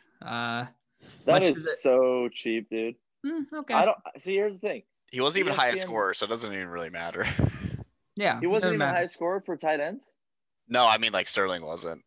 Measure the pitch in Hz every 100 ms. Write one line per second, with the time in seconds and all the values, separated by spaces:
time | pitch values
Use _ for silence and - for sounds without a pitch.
0 | _ - 117 117 117 117 123 _ _ _
1 | - - - 185 185 160 160 135 139 127
2 | 127 127 120 - 113 113 104 113 113 123
3 | _ _ 277 330 277 302 285 226 196 -
4 | - - 185 196 208 185 202 123 - _
5 | _ 127 139 190 180 - 123 117 - 110
6 | 98 90 104 113 110 98 87 85 82 85
7 | 85 87 - - - - - - - _
8 | _ - 196 117 170 214 185 160 139 175
9 | 175 - 170 196 196 156 156 156 151 247
10 | - _ _ _ _ _ - 123 117 110
11 | 113 98 87 107 95 87 78 85 82 80